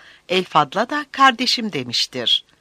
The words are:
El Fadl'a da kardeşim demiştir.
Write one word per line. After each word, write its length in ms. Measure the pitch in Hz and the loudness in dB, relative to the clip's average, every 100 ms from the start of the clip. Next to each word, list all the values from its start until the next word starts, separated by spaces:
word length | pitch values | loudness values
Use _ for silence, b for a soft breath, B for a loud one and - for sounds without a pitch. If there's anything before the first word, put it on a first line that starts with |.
| B B - | B B -4
El 140 | 185 | -2
Fadl'a 460 | 180 160 143 185 247 | 2 2 2 -2 -4
da 160 | 294 294 | -6 -6
kardeşim 640 | - 269 233 247 - 220 | 2 4 4 0 -2 -4
demiştir. 720 | 151 123 113 - 127 113 - - _ | -6 -4 -4 -4 -4 -2 -2 -4 _